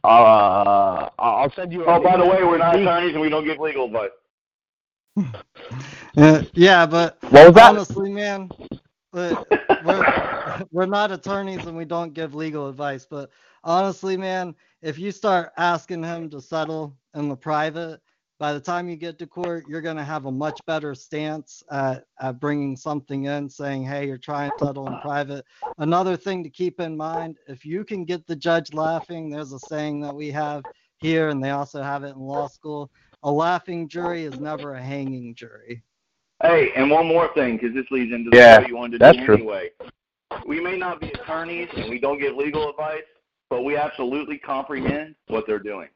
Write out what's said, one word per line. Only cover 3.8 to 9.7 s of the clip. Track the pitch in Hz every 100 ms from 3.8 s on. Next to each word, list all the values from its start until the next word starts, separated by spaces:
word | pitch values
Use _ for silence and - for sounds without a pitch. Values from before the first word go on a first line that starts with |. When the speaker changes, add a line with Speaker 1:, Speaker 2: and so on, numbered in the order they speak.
| 123
Speaker 2:
advice. | 110 101 _ _ _ _ _ _ _ _ _ _ - 147 110 - - - 127 135 - - -
Speaker 3:
Uh, | 156 156 -
yeah, | 170 180 180 165
but | 165 170 - -
Speaker 1:
What | 143 165
was | 180
that? | 233
Speaker 3:
honestly, | 208 - 147 196
man, | 202 208 196 185 - - - _ _ _
uh, | 175 175 - - - -